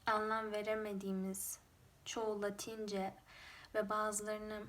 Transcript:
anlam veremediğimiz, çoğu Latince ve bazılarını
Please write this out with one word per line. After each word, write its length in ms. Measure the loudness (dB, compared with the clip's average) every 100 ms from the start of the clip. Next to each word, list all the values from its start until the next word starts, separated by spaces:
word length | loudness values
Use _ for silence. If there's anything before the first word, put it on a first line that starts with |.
| 4
anlam 460 | 6 6 2 2
veremediğimiz, 1080 | 0 2 0 0 -2 0 0 0 -2 -4 -6 -12 -20 -20 -16
çoğu 380 | -6 0 0 2
Latince 720 | 0 -2 -6 -6 -2 0 -2 -4 -18 -18 -16 -16 -4
ve 140 | 0 2
bazılarını 760 | 2 2 0 -2 -4 -4 -6